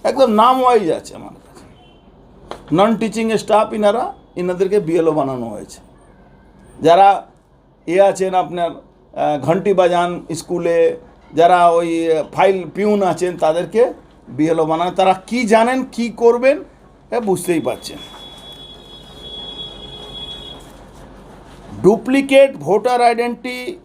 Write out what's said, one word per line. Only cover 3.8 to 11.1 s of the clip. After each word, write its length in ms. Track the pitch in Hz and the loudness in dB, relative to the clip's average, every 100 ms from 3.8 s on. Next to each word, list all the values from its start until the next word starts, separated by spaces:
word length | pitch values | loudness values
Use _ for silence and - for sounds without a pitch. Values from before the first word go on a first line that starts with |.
| 208 226 - - _ - | 0 0 -4 -10 _ -6
ইনাদেরকে 440 | 180 180 190 202 | -6 -2 0 0
বিএলও 320 | 160 160 160 | 0 0 0
বানানো 340 | 151 135 131 117 | 0 -2 -6 -10
হয়েছে। 300 | 101 - - - - _ - - - - _ - - | -12 -16 -20 -20 -20 _ -20 -20 -20 -20 _ -20 -2
যারা 440 | 156 170 196 190 - _ _ _ _ _ - | 4 6 6 4 -4 _ _ _ _ _ -4
এ 140 | 180 | 2
আছেন 340 | 196 185 190 | 2 2 -2
আপনার, 360 | 180 151 175 170 | -2 -2 -4 -6
আহ, 680 | - _ _ _ - 147 147 | -6 _ _ _ -6 -4 -2
ঘন্টি 340 | 131 185 208 | 0 0 2
বাজান 380 | 190 180 175 175 175 - | 2 2 2 -2 -6 -10
স্কুলে, 640 | 160 - 175 170 170 165 165 - | -12 -8 -4 0 2 0 -2 -14